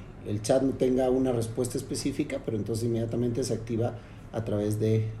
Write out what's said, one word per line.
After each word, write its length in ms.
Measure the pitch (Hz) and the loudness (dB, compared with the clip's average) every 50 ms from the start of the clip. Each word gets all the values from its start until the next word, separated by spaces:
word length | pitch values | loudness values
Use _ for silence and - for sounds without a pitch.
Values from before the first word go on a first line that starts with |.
| - - - - - | -10 -14 -16 -12 -8
el 160 | - 104 107 | -4 -4 -2
chat 220 | - - 135 135 135 | 2 4 4 4 4
no 120 | 135 120 | 2 2
tenga 360 | - 135 131 127 127 131 127 | 2 2 4 4 4 4 4
una 220 | 127 131 131 131 123 | 4 4 4 2 2
respuesta 440 | 117 113 110 - - 123 117 - | 0 0 -2 -2 -2 -2 -2 -2
específica, 640 | 139 - - 151 131 - 143 131 - 151 143 - - - | -4 -4 -4 -6 -4 -4 -2 -2 -2 -2 -2 -2 -6 -4
pero 120 | - 117 | -4 -2
entonces 280 | 110 98 - 117 107 113 | -2 -2 -2 -2 -2 0
inmediatamente 580 | 120 117 113 113 110 113 117 120 123 117 139 131 | 0 0 0 0 0 0 0 0 0 0 0 0
se 100 | 120 117 | -2 -2
activa 460 | 101 - - 120 107 113 123 120 - - - - - - - | -4 -2 -2 0 0 0 0 -2 -4 -12 -14 -16 -16 -14 -8
a 140 | - 113 110 | -6 -4 -2
través 340 | 110 101 104 104 107 107 107 | 0 0 0 2 0 0 2
de 300 | 107 110 110 110 110 110 - - | 2 4 4 4 2 0 -4 -8